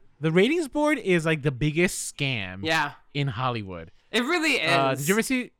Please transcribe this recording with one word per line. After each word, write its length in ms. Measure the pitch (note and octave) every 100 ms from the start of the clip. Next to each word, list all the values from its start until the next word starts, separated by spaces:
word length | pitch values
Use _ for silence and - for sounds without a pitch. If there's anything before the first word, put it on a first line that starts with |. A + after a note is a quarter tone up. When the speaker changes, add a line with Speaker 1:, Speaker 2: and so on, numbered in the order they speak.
| - _
Speaker 1:
the 120 | D#3
ratings 360 | E3 G#3 E4+ D4
board 320 | D4 D4 D4
is, 260 | - F3 D#3+
like, 160 | D#3+
the 100 | C3+
biggest 640 | B2 D3+ D3+ F3+ - - -
scam 440 | C#3 B2 F#2 F#2
Speaker 2:
Yeah. 280 | D#3 D#3+ C#3+ - _
Speaker 1:
in 160 | C#3+ C#3
Hollywood. 600 | G#2 C3 A#2 G2 F2 E2 - _
Speaker 2:
It 100 | A3
really 360 | B3 F4 D#4 C4
is. 120 | D#3+
Speaker 1:
Uh, 220 | C#3 C3+ C3
did 120 | C#3+
you 80 | G#3
ever 60 |
see, 280 | - B3+ A#3+ _